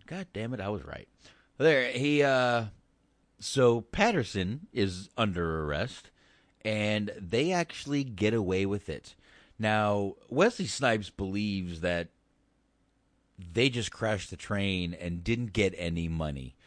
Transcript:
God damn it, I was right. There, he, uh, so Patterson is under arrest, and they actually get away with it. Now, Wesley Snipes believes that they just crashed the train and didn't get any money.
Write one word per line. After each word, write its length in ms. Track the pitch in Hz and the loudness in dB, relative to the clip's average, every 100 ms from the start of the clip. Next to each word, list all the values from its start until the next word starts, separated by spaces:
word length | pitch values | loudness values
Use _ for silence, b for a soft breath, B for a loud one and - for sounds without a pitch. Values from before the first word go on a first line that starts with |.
| - | -14
God 220 | 190 180 | -14 -10
damn 200 | 101 113 | -8 -6
it, 80 | 127 | -6
I 80 | 98 | -4
was 140 | 101 71 | -6 -8
right. 220 | 64 - _ b b b - | -14 -16 _ b b b 2
There, 320 | 156 139 123 | 6 6 2
he, 300 | 123 147 147 | 0 2 4
uh, 420 | 143 131 123 120 107 - _ _ _ _ _ _ | 4 4 4 2 -2 -10 _ _ _ _ _ _
so 420 | - 135 120 117 | -4 4 6 6
Patterson 840 | - - 220 185 110 98 92 139 - | 0 2 4 2 0 -2 -2 -4 -6
is 360 | 117 98 90 98 - | 0 0 -2 -8 -2
under 460 | 107 87 82 80 | 0 0 0 0
arrest, 480 | 76 73 123 - - b b b b _ | -2 -2 -4 -8 -20 b b b b _
and 480 | 107 107 107 107 104 - | -4 0 0 0 -2 -8
they 320 | 90 113 165 | -2 0 2
actually 520 | 175 165 - 143 143 | 0 -2 -6 -4 -2
get 300 | 131 95 104 | -2 0 2
away 320 | 113 92 95 98 | 2 2 2 2
with 240 | 101 - | -2 -4
it. 260 | 69 - - b b b - | -10 -12 -20 b b b -4
Now, 580 | 107 107 104 104 98 - - | 0 2 2 2 0 -4 -4
Wesley 360 | 127 220 - 117 | 2 2 2 -4
Snipes 420 | - 131 110 101 | 0 2 0 -2
believes 720 | - 98 101 107 98 87 82 | -6 -4 -2 -2 -2 -4 -4
that 280 | 87 87 85 _ _ _ _ _ _ _ _ _ _ _ _ - 87 | -2 -2 -4 _ _ _ _ _ _ _ _ _ _ _ _ -20 -4
they 160 | 95 135 | 2 2
just 220 | 120 104 | 2 -4
crashed 380 | - 107 101 - | -4 -2 -2 -6
the 80 | 90 | -12
train 560 | - 104 98 92 87 | -6 -2 -2 -2 -4
and 300 | 85 87 85 | -6 -6 -6
didn't 300 | 87 120 117 | -2 -2 -2
get 200 | 104 95 90 | 0 0 0
any 300 | 85 82 82 | -4 -2 -2
money. 480 | 80 78 69 64 - | -2 -4 -6 -10 -16